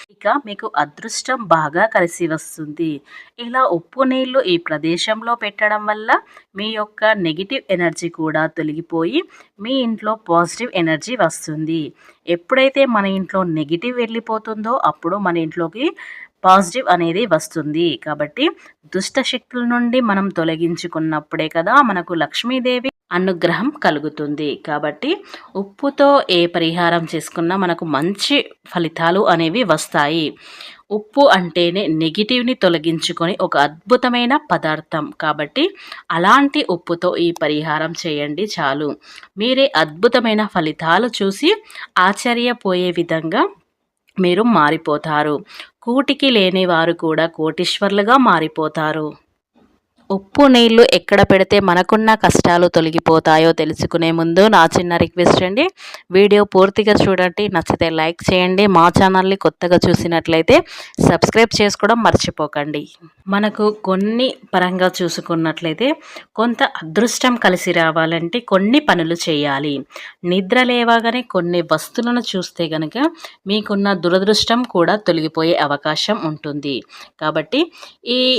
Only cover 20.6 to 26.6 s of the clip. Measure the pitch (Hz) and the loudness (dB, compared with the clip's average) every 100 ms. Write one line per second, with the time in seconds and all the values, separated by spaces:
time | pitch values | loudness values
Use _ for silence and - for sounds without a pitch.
20.6 | 170 170 170 160 160 151 - 160 156 165 | -4 -4 -6 -4 -4 -4 -6 -6 -4 -4
21.6 | 180 269 247 175 170 165 147 - 240 262 | 0 2 2 -2 -4 -4 -4 -4 -6 -4
22.6 | 247 247 262 - - 180 190 170 170 160 | -2 -4 -4 -10 -6 -2 -2 0 -2 0
23.6 | 262 - 185 151 151 151 147 147 151 - | -4 -2 -2 -2 -4 -6 -6 -4 -6 -6
24.6 | - 147 151 147 277 415 - - - 190 | -6 -6 -6 -6 -6 -6 -8 -20 -14 -10
25.6 | 196 - 285 285 277 277 - 175 170 175 | -10 -6 -4 2 4 4 2 2 2 0